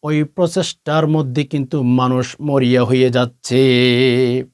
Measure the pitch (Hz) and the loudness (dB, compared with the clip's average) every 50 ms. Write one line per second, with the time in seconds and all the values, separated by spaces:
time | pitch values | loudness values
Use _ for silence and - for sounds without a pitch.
0 | - 151 151 151 151 147 _ - 180 165 170 185 170 - - _ _ - 151 156 | -4 -2 -2 -2 -2 -4 _ -2 -2 -2 0 -4 -4 -6 -8 _ _ -4 -2 0
1 | 156 151 156 156 147 131 123 151 147 143 - 147 135 131 - 147 131 123 123 127 | 0 0 0 0 -2 -2 -4 -4 -6 -4 -4 -6 -6 -4 -4 -2 0 0 2 2
2 | 127 127 127 127 123 123 - _ 147 147 139 139 131 123 127 123 123 107 131 127 | 2 0 0 -2 -4 -6 -10 _ -6 -2 0 0 2 2 2 2 2 2 2 2
3 | 127 123 117 127 123 123 _ _ _ - 120 131 135 131 127 123 127 123 120 123 | 2 2 2 0 -2 -2 _ _ _ -2 0 2 4 4 4 4 2 2 2 2
4 | 127 127 120 127 127 123 123 127 127 - | 2 2 2 0 0 0 -2 -4 -6 -10